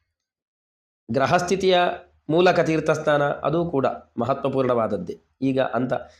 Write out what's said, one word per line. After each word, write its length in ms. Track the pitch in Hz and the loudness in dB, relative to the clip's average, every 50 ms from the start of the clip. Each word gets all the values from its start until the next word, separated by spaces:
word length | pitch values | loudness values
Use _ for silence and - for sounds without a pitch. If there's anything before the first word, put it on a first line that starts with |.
| _ _ _ _ _ _ _ _ _ _ _ _ _ _ _ _ _ _ _ _ _ - | _ _ _ _ _ _ _ _ _ _ _ _ _ _ _ _ _ _ _ _ _ -4
ಗ್ರಹಸ್ಥಿತಿಯ 640 | 113 135 135 123 170 180 180 175 196 185 185 185 180 180 175 185 - - - _ _ _ _ - | -2 0 2 2 2 2 2 0 -2 0 2 2 4 4 2 0 -2 -6 -10 _ _ _ _ 0
ಮೂಲಕ 300 | 156 175 180 180 170 175 | 2 4 4 4 4 2
ತೀರ್ಥಸ್ನಾನ 720 | 143 156 160 156 156 170 151 - - 156 147 143 143 147 | 2 0 0 0 0 0 -2 0 0 0 2 2 2 0
ಅದು 380 | - - - 143 156 170 170 170 | -2 -4 -4 -2 -2 -2 -2 -2
ಕೂಡ 180 | 143 135 127 113 - - - _ _ 113 | 0 0 0 -2 -2 -6 -12 _ _ -4
ಮಹತ್ವಪೂರ್ಣವಾದದ್ದೇ. 1000 | 117 123 135 135 - 135 123 131 127 123 123 117 110 101 104 92 87 - - - _ _ _ _ | -2 -2 -2 -2 -2 -2 0 0 0 2 2 0 0 -2 -2 -4 -6 -8 -12 -14 _ _ _ _
ಈಗ 200 | 131 135 127 131 | -2 -2 0 0
ಅಂತ 320 | 123 - 113 120 127 131 131 - - - - | 0 0 -2 -2 -2 -2 -4 -6 -6 -10 -20